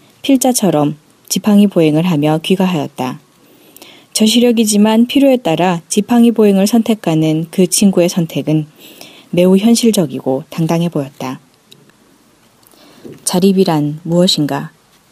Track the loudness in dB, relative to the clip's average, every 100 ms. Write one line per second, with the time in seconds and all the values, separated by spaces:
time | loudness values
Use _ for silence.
0 | _ _ -2 0 2 0 0 0 -2 -4
1 | _ _ _ -4 2 4 4 2 2 2
2 | 0 0 0 -2 -2 -2 0 -2 -6 -8
3 | -10 -10 _ _ _ _ _ -20 -20 -20
4 | _ -2 0 2 2 2 0 2 2 2
5 | 2 2 2 2 0 0 0 -2 -4 -4
6 | 0 2 2 4 2 2 2 0 0 -2
7 | -2 0 0 -2 -4 -2 -2 2 2 2
8 | 0 -2 -4 -6 -2 -2 -4 _ -20 -20
9 | -20 -20 _ 0 2 2 2 2 2 0
10 | -2 -4 -6 -6 -6 -6 -2 -2 -2 -4
11 | -8 -10 -12 -12 _ _ _ -20 _ _
12 | _ _ _ _ _ _ _ _ -20 -20
13 | -20 -14 -6 0 0 2 0 0 -2 -6
14 | -4 0 0 0 -4 -6 -10 -18 _ _
15 | _